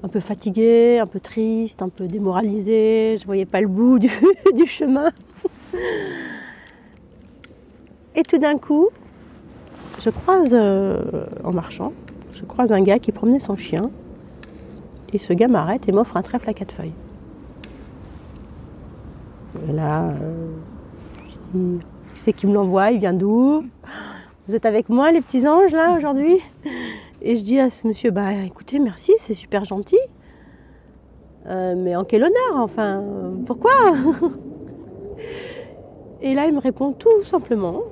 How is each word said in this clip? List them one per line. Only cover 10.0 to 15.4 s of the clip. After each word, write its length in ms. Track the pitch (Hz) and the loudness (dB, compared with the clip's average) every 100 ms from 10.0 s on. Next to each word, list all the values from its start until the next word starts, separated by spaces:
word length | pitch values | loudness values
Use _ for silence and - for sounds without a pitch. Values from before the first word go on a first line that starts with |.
je 100 | 226 | -4
croise, 460 | - - 381 294 240 | -2 2 4 6 4
euh, 680 | 208 196 196 - - 156 - - | 4 2 0 -2 -4 -6 -8 -8
en 80 | 175 | -4
marchant, 400 | 170 165 - 277 - - - - | -4 -6 -10 -10 -10 -20 -20 -20
je 120 | - | -18
croise 280 | 190 - 247 | -10 -2 2
un 80 | 202 | 4
gars 180 | 190 220 | 4 2
qui 140 | - | 0
promenait 260 | - 226 269 | -2 2 2
son 180 | - 196 | 0 -8
chien, 340 | - 165 233 - - - - - - - - - - - - | -4 -4 -4 -8 -20 -20 -20 -20 -20 -20 -20 -20 -20 -20 -6
et 60 | 202 | -6
ce 140 | - | -2
gars 160 | 180 | 2